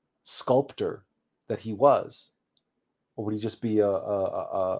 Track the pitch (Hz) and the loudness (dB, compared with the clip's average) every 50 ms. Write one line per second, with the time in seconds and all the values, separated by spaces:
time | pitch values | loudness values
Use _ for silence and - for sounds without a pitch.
0 | _ _ _ _ _ - - - - - 123 135 139 - - - 107 82 - - | _ _ _ _ _ -4 -4 -2 0 2 2 2 2 0 -4 -6 -4 -4 -4 -8
1 | - _ _ _ _ _ _ _ _ _ 110 - - 113 107 98 127 143 127 101 | -12 _ _ _ _ _ _ _ _ _ -8 -6 -6 -8 -2 2 4 4 4 4
2 | - - - - - - _ _ _ _ _ _ _ _ _ _ _ _ _ _ | 0 -4 -12 -18 -20 -20 _ _ _ _ _ _ _ _ _ _ _ _ _ _
3 | _ _ _ - 107 107 107 107 110 113 - - - 113 107 107 104 101 98 95 | _ _ _ -8 -6 -4 -4 -4 -4 -6 -6 -4 -2 0 4 4 4 4 4 0
4 | - - 104 98 95 92 - 92 87 - - 98 92 92 95 - | 0 -2 -2 0 0 -2 -2 -4 -6 -4 -2 -2 0 0 -2 -2